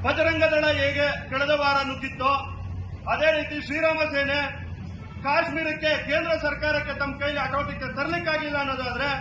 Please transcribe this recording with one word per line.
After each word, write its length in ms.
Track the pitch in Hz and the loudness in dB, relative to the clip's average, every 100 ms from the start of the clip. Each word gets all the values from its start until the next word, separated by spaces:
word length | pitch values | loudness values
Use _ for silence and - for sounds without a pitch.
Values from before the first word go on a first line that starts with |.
ಬಜರಂಗ 400 | 254 294 320 320 | 0 2 2 4
ದಳ 280 | 311 302 302 | 4 4 4
ಹೇಗೆ 580 | 294 277 285 294 - - | 2 2 2 0 0 -4
ಕಳೆದ 200 | 262 285 | -2 2
ವಾರ 360 | 294 285 277 269 | 4 4 2 0
ನುಗ್ಗಿತ್ತೋ 480 | 269 262 262 262 277 - - - - - - - | -4 -6 0 2 2 -2 -8 -8 -6 -8 -8 -4
ಅದೇ 320 | 240 302 311 | 2 4 4
ರೀತಿ 240 | 294 294 233 | 0 -6 -4
ಶ್ರೀರಾಮ 320 | 294 320 320 302 | 0 2 2 0
ಸೇನೆ 540 | 277 277 285 277 277 - - - - - - | 0 0 0 -2 -4 -10 -10 -10 -10 -12 -6
ಕಾಶ್ಮೀರಕ್ಕೆ 800 | 269 302 330 294 311 302 311 302 - | 0 2 2 0 -2 0 2 2 2
ಕೇಂದ್ರ 240 | 302 330 320 | 0 2 0
ಸರ್ಕಾರಕ್ಕೆ 580 | 294 285 302 302 285 277 | 0 0 0 0 -2 -2
ತಮ್ಮ 200 | 277 262 | -4 -2
ಕೈಲಿ 200 | 285 294 | -2 -2
ಹತೋಟಿಗೆ 560 | 262 277 285 277 262 269 | -2 -2 -2 -4 -6 -4
ತರ್ಲಿಕ್ಕಾಗ್ಲಿಲ್ಲ 600 | 294 339 330 311 302 285 | -2 -2 0 -2 0 -2
ಅನ್ನೋದಾದ್ರೆ 520 | 269 262 254 247 277 269 | -2 -2 -4 -2 -2 -2